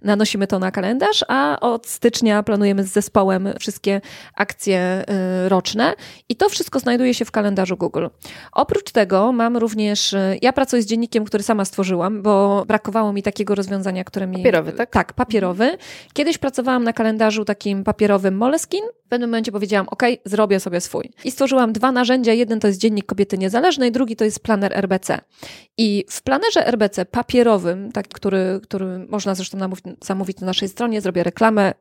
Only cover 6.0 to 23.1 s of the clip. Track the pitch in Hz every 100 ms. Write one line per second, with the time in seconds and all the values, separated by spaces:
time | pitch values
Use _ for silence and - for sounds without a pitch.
6 | - - _ 233 392 - 339 269 247 240
7 | 254 240 233 220 202 196 185 180 170 -
8 | 170 _ - - - - 294 403 - 240
9 | 190 190 220 240 233 240 226 220 208 208
10 | - 196 190 196 247 262 269 240 208 226
11 | 233 226 214 208 202 214 196 - 185 175
12 | 180 214 202 196 202 202 - 214 214 214
13 | 214 202 202 208 202 202 190 196 190 185
14 | 185 196 185 185 208 175 160 - 240 -
15 | - - 233 214 185 180 247 370 - -
16 | - - 294 320 277 262 247 254 233 226
17 | 220 220 220 214 208 202 202 196 196 208
18 | 208 202 190 190 240 320 - 370 440 -
19 | _ 240 240 226 226 202 196 202 185 -
20 | 247 247 196 208 214 196 185 175 - -
21 | - _ 262 - 277 262 233 220 262 247
22 | 240 262 233 226 233 220 214 190 220 214
23 | -